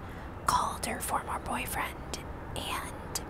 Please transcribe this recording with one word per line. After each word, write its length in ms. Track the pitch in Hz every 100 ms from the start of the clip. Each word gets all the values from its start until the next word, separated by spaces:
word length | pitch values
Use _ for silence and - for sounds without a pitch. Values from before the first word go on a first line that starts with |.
| - - - - -
called 400 | - - - -
her 140 | -
former 380 | - - - -
boyfriend, 760 | - - - - - - - - - - - -
and 640 | - - - - - -